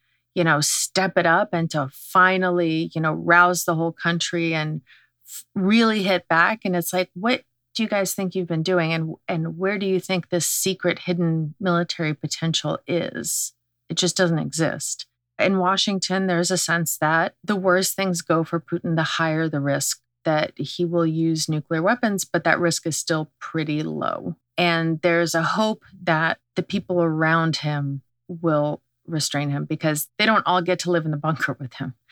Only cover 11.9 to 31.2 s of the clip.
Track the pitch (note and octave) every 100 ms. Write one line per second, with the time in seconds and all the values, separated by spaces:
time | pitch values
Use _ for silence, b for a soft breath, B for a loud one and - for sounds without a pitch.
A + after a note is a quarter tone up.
11.9 | - D#3 D3+ D#3 - E3 D#3 D3+ - -
12.9 | F3 - - - - - - _ _ -
13.9 | E3 F3+ - F3+ E3 C#3+ D3+ D#3+ - -
14.9 | - - _ _ - C#3+ F#3+ F3+ F#3+ -
15.9 | G3 - F#3 F#3+ E3+ F3 F#3 - E3+ E3
16.9 | - D#3 E3 F3+ - E3+ G#3 F#3+ F3+ F#3+
17.9 | - G3 E3+ - E3 D#3+ E3+ - E3+ -
18.9 | E3 D#3 - D#3+ D#3 D#3+ D3+ C#3+ C#3+ -
19.9 | - _ _ - D3+ - - D3 - F3
20.9 | E3+ E3 D#3+ E3 D#3+ D#3 D3+ - E3 F3+
21.9 | A#3+ A3+ G3 - E3+ E3+ - F3 E3 E3
22.9 | D3+ - D#3+ D3+ _ - D#3+ D#3 D3+ D#3+
23.9 | D#3 - G1+ F3+ E3 _ - F3 E3 E3
24.9 | D#3+ F3+ E3+ E3+ E3 E3 F#3+ A3 G#3+ -
25.9 | - F3 D#3 D#3+ - _ - F3+ G3 -
26.9 | F3+ E3+ D#3 D#3+ E3 D#3+ D3+ D3+ D3 C#3+
27.9 | C#3 - _ - E3+ E3 D3+ D3 D3+ _
28.9 | _ - D#3+ - D3 C#3+ C#3+ D3+ D#3 D#3+
29.9 | D3+ - - G#3+ G#3+ - F3+ F3 F3+ F3
30.9 | E3+ D#3+ D3+